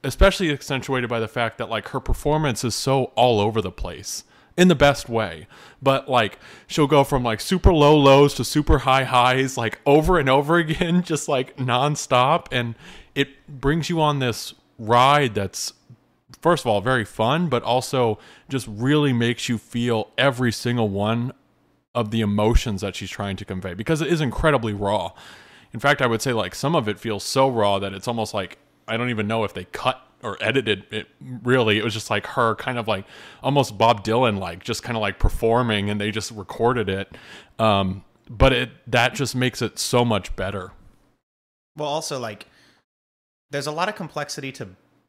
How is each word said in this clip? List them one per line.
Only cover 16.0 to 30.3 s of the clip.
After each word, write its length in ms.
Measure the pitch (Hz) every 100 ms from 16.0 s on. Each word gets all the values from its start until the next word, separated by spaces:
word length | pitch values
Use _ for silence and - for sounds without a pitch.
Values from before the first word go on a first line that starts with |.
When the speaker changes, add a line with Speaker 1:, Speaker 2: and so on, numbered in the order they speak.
| _ _ _ -
Speaker 1:
first 240 | 160 170 123
of 20 |
all, 140 | 104
very 240 | 107 127 104
fun, 420 | - 113 156 175
but 160 | 123
also 560 | 113 123 127 135 120 104 - - _
just 180 | 135 113
really 460 | 104 127 151 147
makes 340 | 120 117 117 -
you 100 | 113
feel 520 | _ 120 120 113 - -
every 340 | 131 123 123
single 380 | - 120 120 110
one 420 | 98 104 117 123 - _ _ _ _ _ 120
of 160 | 110
the 80 | 113
emotions 640 | 107 104 110 120 120 98
that 140 | 98 -
she's 140 | 95
trying 280 | - 101 92
to 80 | 101
convey, 280 | 92 92
because 280 | 90 113 160
it 80 | 151
is 100 | 165
incredibly 540 | 131 - 160 139 113
raw. 380 | 101 101 101 85 - - - - - _
In 80 | 120
fact, 220 | 143 143
I 60 | 127
would 140 | 113
say, 120 | 135
like, 200 | 117 90
some 220 | - 139 165
of 140 | 107
it 100 | 95
feels 240 | 113 104
so 240 | - 135 135
raw 320 | 120 101 98
that 140 | 98
it's 140 | 98 123
almost 260 | 117 107
like, 240 | 104 92 - _ _ -
I 120 | 113
don't 120 | 123
even 180 | 110 104
know 180 | 113 104
if 80 |
they 100 | 95
cut 420 | 92 - 127 - _ _
or 160 | 110